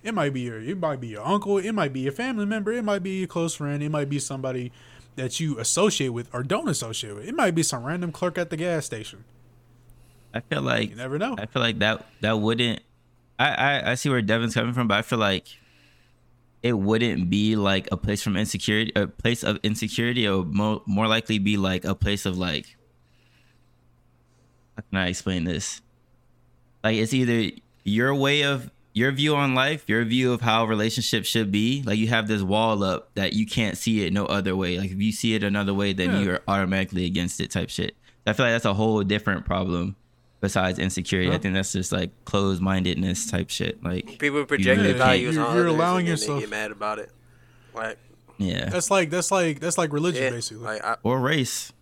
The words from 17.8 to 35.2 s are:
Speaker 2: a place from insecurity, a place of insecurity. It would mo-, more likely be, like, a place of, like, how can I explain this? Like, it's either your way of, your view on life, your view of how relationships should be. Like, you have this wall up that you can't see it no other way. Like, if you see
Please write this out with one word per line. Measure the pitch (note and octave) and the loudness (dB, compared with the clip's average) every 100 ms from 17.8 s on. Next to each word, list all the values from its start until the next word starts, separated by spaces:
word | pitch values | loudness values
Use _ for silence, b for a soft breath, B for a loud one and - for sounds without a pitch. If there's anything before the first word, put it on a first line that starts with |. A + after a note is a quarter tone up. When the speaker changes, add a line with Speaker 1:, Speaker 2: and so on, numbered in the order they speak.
| F#2+ | 0
Speaker 2:
a | F#2 | -2
place | G#2 G#2 | 0 0
from | - G2 | 0 0
insecurity, | G#2+ G2 - G#2+ A2 G#2+ | -2 -2 0 0 2 0
a | G2 | -2
place | - A#2 A#2+ | 0 -2 0
of | - G#2+ | 0 0
insecurity. | G#2+ G#2+ A2 - A#2 B2 G#2+ | -2 -2 -2 0 0 2 2
It | F#2+ | 2
would | F2 | 0
mo-, | G2 G#2+ A2 - | 0 0 -2 -2
more | G2 A2 | 0 2
likely | A2 - A2 | 0 0 0
be, | G2 G#2 | 2 2
like, | F#2+ F#2 | 0 0
a | - | -2
place | F#2+ G#2 G2+ G2 | 0 0 0 -2
of, | F2+ | -2
like, | F2+ D2+ - - _ _ _ b b b b b _ _ _ _ _ _ _ _ _ _ _ - | -2 -4 -6 -20 _ _ _ b b b b b _ _ _ _ _ _ _ _ _ _ _ -18
how | - | -4
can | G2 | -2
I | F2+ | -2
explain | F2+ - F2+ | -2 -2 -2
this? | E2 E2 - - _ _ _ _ _ _ _ _ _ _ | 0 -2 -4 -10 _ _ _ _ _ _ _ _ _ _
Like, | A2 A2 | 0 2
it's | A2 | 2
either | C3+ B2 A#2 G#2+ - _ _ | 2 2 2 0 -4 _ _
your | G2 G#2+ C3 | 0 2 2
way | C#3 C#3 D3 | 2 2 4
of, | C#3+ C#3 C3 _ _ | 2 0 -6 _ _
your | G#2+ C3 | 0 2
view | C3+ D3+ D3 | 2 2 4
on | C#3 | 2
life, | B2+ C3+ D3+ - | 2 2 -2 0
your | A2 | 0
view | A#2 B2 B2+ | 2 2 2
of | A#2 | 2
how | A#2 A2 A2+ | 2 2 2
relationships | A2 A2 B2 - A2+ F#2 | 2 0 0 0 0 0
should | A2+ G#2 | 0 2
be. | G#2 A2 C#3 | 2 2 0
Like, | B2 G#2+ | 0 0
you | A2 | 2
have | A2+ G#2+ | 2 0
this | G#2 | 0
wall | F#2+ G#2 A2+ G#2 | 2 2 2 2
up | F#2+ E2+ - | 0 -2 -6
that | - F#2+ | -4 0
you | G#2+ A2 | 0 0
can't | - G#2+ F2+ | 0 -2 -2
see | - A2 | 0 2
it | F2 | 2
no | G2 G2 | 0 0
other | G2+ F#2+ F#2 | 0 0 0
way. | F2+ F2+ | 0 -2
Like, | G2 | -4
if | F#2 | 0
you | G#2+ | -2
see | G#2+ | 0